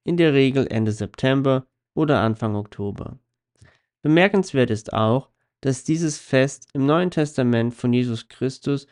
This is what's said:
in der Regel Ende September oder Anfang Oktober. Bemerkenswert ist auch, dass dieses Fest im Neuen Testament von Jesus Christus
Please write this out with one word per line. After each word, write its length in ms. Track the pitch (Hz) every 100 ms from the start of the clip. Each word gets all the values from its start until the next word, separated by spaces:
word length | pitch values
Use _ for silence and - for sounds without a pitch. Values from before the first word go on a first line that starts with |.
in 140 | - 175
der 160 | 165
Regel 340 | 139 135 135 127
Ende 240 | 113 110
September 720 | 107 101 - 131 135 135 131 - _ _
oder 260 | - 156 127
Anfang 360 | 110 110 113 104
Oktober. 600 | 104 - 101 98 - - _ _ _ _ - _ _ _
Bemerkenswert 680 | 147 160 196 196 185 135 120
ist 220 | 107 -
auch, 380 | - 110 127 - _ _ _
dass 240 | 135 131
dieses 340 | - 160 165 151
Fest 500 | - 131 139 - _
im 140 | 143 139
Neuen 240 | 160 180
Testament 640 | 170 151 - 123 117 117
von 180 | - 123
Jesus 360 | 123 123 113 -
Christus 580 | - 131 - - 139 -